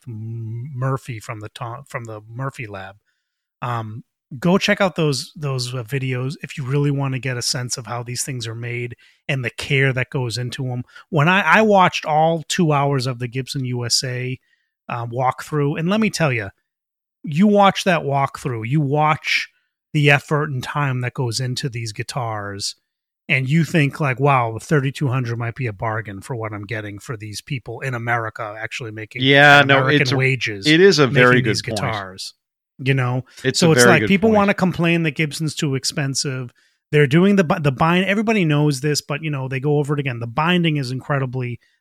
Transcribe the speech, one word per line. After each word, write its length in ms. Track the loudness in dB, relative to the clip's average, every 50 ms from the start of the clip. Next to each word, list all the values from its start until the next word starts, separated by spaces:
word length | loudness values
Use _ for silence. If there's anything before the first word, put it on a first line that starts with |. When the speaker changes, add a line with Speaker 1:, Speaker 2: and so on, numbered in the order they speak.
| _
Speaker 1:
M-, 640 | -14 -12 -10 -10 -10 -10 -8 -8 -8 -8 -10 -10 -10
Murphy 460 | -6 -4 -2 -2 -2 -4 -6 -10 -12 -12
from 220 | -12 -12 -12 -12
the 80 | -12 -14
Tom, 340 | -14 -12 -12 -12 -12 -14 -14 -12
from 160 | -12 -12 -12
the 160 | -12 -14 -14 -16 -14
Murphy 380 | -10 -8 -8 -8 -8 -10 -12
Lab. 300 | -12 -12 -14 -14 -16 -18 _ _ _ _ _ _ _ _ _ _ _ _ _
Um, 420 | -6 -4 -4 -4 -6 -8 -12 -14 -16 _ _ _ _ _ -8 -2
go 200 | 2 2 2 2
check 240 | 2 0 0 2
out 140 | 0 0 0
those, 360 | 0 0 0 0 -2 -6 -10 -12
those, 400 | -8 -6 -6 -4 -4 -6 -6 -8
uh, 80 | -10
videos 540 | -8 -6 -6 -4 -4 -4 -4 -4 -4 -6 -8 -10
if 160 | -12 -12 -12 -10
you 60 | -6
really 260 | -2 0 0 0 0
wanna 280 | 0 0 -2 -4 -4 -4
get 200 | -4 -4 -6 -4
a 40 |
sense 360 | -4 -4 -4 -4 -6 -6 -8 -8
of 80 | -8
how 160 | -8 -8 -8
these 200 | -8 -8 -8 -8
things 240 | -8 -6 -8 -8 -8
are 80 | -8 -8
made 420 | -8 -8 -8 -6 -6 -8 -8 -10 -14 _ _ _ _ _ -4
and 140 | -4 -2
the 80 | -4 -4
care 440 | -6 -6 -2 0 2 4 4 2 2
that 160 | 0 -4 -4
goes 260 | -4 -4 -4 -4 -4
into 340 | -6 -6 -6 -6 -6 -6 -6
'em. 140 | -6 -6 -8 _ -16 -20 -10 _
When 180 | 0 2 4
I, 140 | 4 4 2
I 220 | 4 4 4 6
watched 420 | 6 6 6 6 6 4 2 -2 -4
all 400 | 0 2 2 2 2 0 -2 -4 -4
two 220 | 0 0 2 2
hours 360 | 2 2 2 2 0 0 -2
of 120 | -4 -6 -6
the 80 | -8
Gibson 380 | -8 -6 -8 -8 -6 -6 -6 -6
U 220 | -4 -4 -4 -2
S 180 | -2 -2 -2 -2
A, 340 | -4 -6 -6 -6 -8 -8 -10 _ _ _ _ _ _ _ _ _ -10
uh, 160 | -8 -8 -8
walkthrough, 720 | -6 -4 0 0 0 0 -2 -6 -4 -2 0 0 0 0 -2
and 80 | -2 0
let 120 | 0 0
me 100 | 0 0
tell 220 | 0 0 0 0
ya, 180 | 0 -2 -4 -6 -10 _ _ _ _ _ _ _ _ _ _ _ _ _ -10
you 220 | -2 2 4 4
watch 380 | 6 6 6 6 4 4 2 0
that 180 | 0 0 0
walkthrough, 680 | 0 -2 0 0 0 -2 -4 -6 -8 -8 -6 -6 -4 -2
you 120 | 0 0
watch 680 | 0 0 0 2 2 2 2 0 -2 -2 -2 -2 -4 -6 _ _ _ _ _ _ _ _
the 180 | 0 4 6 6
effort 400 | 6 4 2 0 -2 -2 -2 -4
and 120 | -6 -6
time 380 | -8 -6 -4 -2 -2 -2 -2 -2
that 140 | -4 -4 -4
goes 260 | -4 -4 -4 -4 -4
into 280 | -6 -6 -4 -6 -6 -6
these 240 | -6 -8 -8 -8
guitars, 840 | -8 -10 -10 -8 -6 -6 -6 -6 -6 -6 -8 -8 -8 -8 -8 -10 -10 _ _ _ _ _ _ _ _ _ _ -2
and 200 | 0 0 0 2
you 140 | 2 2 2
think, 360 | 2 2 2 2 2 0 -2
like, 180 | -2 -2 -2 0
"Wow, 400 | 2 2 2 2 2 0 -4 -8
thirty-two 480 | -2 0 0 0 0 0 -2 -2 -2 -2
hundred 300 | -2 -2 -2 -4 -4 -6
might 160 | -6 -6 -6
be 120 | -6 -6
a 60 | -6
bargain 480 | -6 -6 -4 -4 -4 -4 -6 -8 -12 -12
for 140 | -12 -10 -8
what 180 | -8 -8 -8
I'm 120 | -8 -10 -10
getting 340 | -8 -8 -8 -8 -10 -12 -14
for 180 | -12 -12 -12
these 240 | -12 -12 -12 -14 -12
people 400 | -10 -8 -8 -8 -8 -10 -12 -10
in 140 | -8 -8 -6
America 640 | -6 -4 -2 -2 -2 -2 -4 -8 -10 -10 -10 -10 -10
actually 320 | -10 -10 -10 -10 -12 -12
making 320 | -12 -12 -14 -12 -6 0
Speaker 2:
Yeah, 400 | 4 6 8 10 10 10 10 10 8
no, 120 | 6 6 4
Speaker 1:
American 240 | 4 4 2 2
Speaker 2:
it's 100 | 2 2
a, 40 | 0
Speaker 1:
wages 500 | 0 2 0 0 -2 -4 -6 -6 -2 2
Speaker 2:
it 140 | 4 6 8
is 180 | 8 8 8 6
a 80 | 4 4
Speaker 1:
making 60 | 6
Speaker 2:
very 280 | 6 6 6 6 6
Speaker 1:
these 200 | 4 2 0 -2
Speaker 2:
good 140 | -2 -4 -6
point. 40 | -4
Speaker 1:
guitars." 540 | -4 -4 -4 -6 -8 -10 -12 -14 -14 -14 -16 _ _ _ _ _ _ _ _ -4
You 120 | -2 0 0
know? 320 | 0 0 -2 -2 -4 -6 _ _ -6 -4
Speaker 2:
It's 160 | -2 0 4
Speaker 1:
So 80 | 4 6
Speaker 2:
a 40 |
Speaker 1:
it's 100 | 6 8
Speaker 2:
very 100 | 8 8
Speaker 1:
like, 80 | 6 6
Speaker 2:
good 80 | 4 4
Speaker 1:
people 220 | 2 4 4 4
Speaker 2:
point. 80 | 4 4
Speaker 1:
wanna 160 | 4 2 2
complain 480 | 2 0 0 0 0 0 0 2 0
that 80 | 0 -2
Gibson's 440 | -2 -2 -4 -4 -4 -4 -6 -6 -4
too 200 | -2 -2 -2 -2
expensive. 760 | -2 -4 -4 -4 -4 -4 -4 -4 -4 -4 -6 -6 -8 -10 -12 -16 _ _ _ _ _ _ _
They're 160 | 2 4 4
doing 300 | 6 6 6 6 6 6
the 80 | 4 4
bi-, 140 | 2 0 0
the 120 | 0 0
bind-, 360 | 0 2 2 2 4 2 2
everybody 400 | 0 0 0 0 0 0 2 2
knows 340 | 2 2 2 2 2 0 0
this, 220 | -2 -2 -2 -2
but, 200 | -4 -6 -6 -6
you 80 | -6 -6
know, 180 | -6 -6 -6 -6
they 120 | -6 -4
go 180 | 0 0 0 0
over 140 | 0 0
it 80 | -2 -2
again. 180 | -2 -4 -4 -6
The 80 | -8
binding 520 | -6 -2 0 0 2 2 2 2 2 0 0
is 120 | -2 -4
incredibly 680 | -6 -6 -4 -2 -2 -2 -2 -2 -4 -4 -6 -6 -8 -10 _ _ _ _